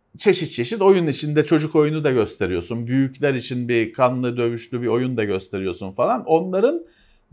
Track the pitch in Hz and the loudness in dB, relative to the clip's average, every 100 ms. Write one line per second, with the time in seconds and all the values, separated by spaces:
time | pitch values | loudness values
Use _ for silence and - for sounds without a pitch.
0 | _ - 208 180 156 - 127 226 196 190 | _ -2 2 2 -2 -4 -4 2 4 6
1 | 160 143 151 151 151 160 156 156 151 156 | 2 -2 0 0 4 2 4 2 2 2
2 | 147 127 101 - 92 90 87 117 120 135 | 0 2 0 -2 -2 -2 -4 -6 -2 0
3 | 135 131 143 131 113 123 120 117 110 123 | -2 0 -2 -2 -4 -6 0 0 0 2
4 | 127 127 123 120 117 117 - 123 120 117 | 0 2 -2 0 -2 -2 -6 -4 0 0
5 | 127 120 104 95 - 98 95 87 95 95 | 0 -2 -2 -4 -4 -6 -4 -6 -6 -2
6 | 156 233 - 160 185 185 247 339 - _ | 0 -2 0 0 0 0 0 0 -8 _
7 | _ _ _ | _ _ _